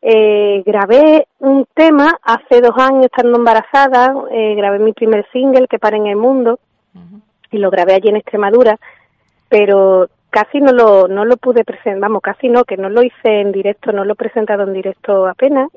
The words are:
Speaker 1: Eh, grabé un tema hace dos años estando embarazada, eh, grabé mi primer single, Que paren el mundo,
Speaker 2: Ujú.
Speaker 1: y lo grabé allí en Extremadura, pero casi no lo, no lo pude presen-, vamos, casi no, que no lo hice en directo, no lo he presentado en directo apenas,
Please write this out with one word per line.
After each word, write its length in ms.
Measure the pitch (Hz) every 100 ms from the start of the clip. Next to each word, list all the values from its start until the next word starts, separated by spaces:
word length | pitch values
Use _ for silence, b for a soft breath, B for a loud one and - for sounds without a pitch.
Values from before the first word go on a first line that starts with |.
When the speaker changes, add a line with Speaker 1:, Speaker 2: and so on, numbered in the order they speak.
Speaker 1:
Eh, 600 | - 220 214 208 208 202
grabé 600 | 190 208 196 240 311 302 294 _
un 260 | 269 277 254
tema 440 | - 320 294 285 330
hace 400 | - 233 _ 240
dos 100 | 240 226
años 260 | 262 269
estando 320 | 254 - 240 240
embarazada, 760 | 233 220 214 277 277 254 254 269 -
eh, 240 | 233 214
grabé 240 | 208 202 202
mi 160 | 214
primer 320 | 214 226 214 208
single, 380 | 254 269 262 254
Que 100 | 220
paren 280 | 214 214 208
el 100 | 202
mundo, 420 | 233 269 233 247 _ _ _
Speaker 2:
Ujú. 260 | 185 175 202 _ _ _
Speaker 1:
y 80 | 214
lo 120 | 196
grabé 220 | 185 175
allí 160 | 190 208
en 80 | 208
Extremadura, 600 | - 214 202 233 233 214 b b b b b _ _
pero 580 | 214 208 196 190 185 180 _ _
casi 280 | - 214 285
no 140 | 277
lo, 340 | 247 226 202 185
no 200 | 196 214
lo 100 | 240
pude 300 | 254 240 -
presen-, 340 | - - 196
vamos, 220 | 202 214
casi 260 | 196 208 254
no, 160 | 240
que 140 | 240 190
no 100 | 196
lo 140 | 214
hice 400 | 247 _ 226 214
en 100 | 202
directo, 400 | 196 196 202 -
no 140 | 208 196
lo 80 |
he 20 | 208
presentado 460 | 226 - 214 208
en 100 | 196
directo 540 | 190 190 196 - 196 190
apenas, 420 | 180 262 277 277